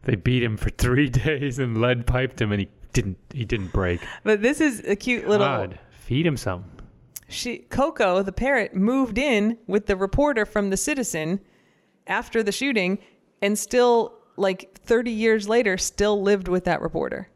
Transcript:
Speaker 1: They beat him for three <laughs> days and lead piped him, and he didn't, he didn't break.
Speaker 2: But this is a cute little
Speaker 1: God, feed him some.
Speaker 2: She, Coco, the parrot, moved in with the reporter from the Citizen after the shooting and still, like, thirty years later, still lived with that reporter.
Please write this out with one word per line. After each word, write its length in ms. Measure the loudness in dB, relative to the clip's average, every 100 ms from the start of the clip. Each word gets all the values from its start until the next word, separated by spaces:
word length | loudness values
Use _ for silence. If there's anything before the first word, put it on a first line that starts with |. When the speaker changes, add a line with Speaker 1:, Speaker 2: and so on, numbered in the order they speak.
Speaker 1:
They 120 | -2 0
beat 260 | 2 2
him 140 | 0 -2
for 140 | -4
three 380 | 0 2 4 2
<laughs> 20 |
days 480 | 2 0 -2 -2 -2
and 200 | -2 2
lead 260 | 2 2 0
piped 340 | 0 -2 -2
him, 100 | -2
and 80 | 0
he 80 | -2 _ -6
didn't, 260 | -4 -4 -8 _
he 120 | -10
didn't 280 | -4 -4 -2
break. 280 | 0 0 -2 -6 -6
Speaker 2:
But 180 | 0 2
this 180 | 2 2
is 200 | 0 0
a 160 | -4 -4
cute 320 | 0 -2 2
little 180 | 2 2
Speaker 1:
God, 320 | 0 -4 -10 -20
feed 340 | -20 -4 0 0
him 100 | 0
some. 280 | -4 -6 -10 -20 -20 -20 _ -20 _
Speaker 2:
She, 300 | -10 -8 -10
Coco, 640 | _ 0 0 2 2 2
the 100 | 0
parrot, 420 | -2 0 0 0
moved 420 | 0 2 2 0 0
in 400 | 2 2 2 -2 -2
with 180 | -2 0
the 80 | -2
reporter 480 | 0 2 2 2
from 260 | 0 -2 0
the 60 | -2
Citizen 640 | -2 -2 -2 -4 -2 -4 _ _ _ _ _ _ -4
after 340 | -4 -2 -2
the 80 | -2
shooting 460 | -2 0 0 0 -2 -8 _ _ _
and 160 | -2 -2
still, 600 | 0 4 6 4 2 -8 _ -2
like, 400 | -2 -2 -10 -20
thirty 320 | 0 0 0
years 360 | 0 2 2 2
later, 300 | 2 2 -2
still 420 | -4 0 0 2
lived 280 | 2 0 2
with 160 | -2
that 180 | 0 -2
reporter. 460 | -2 -4 -4 -6 -12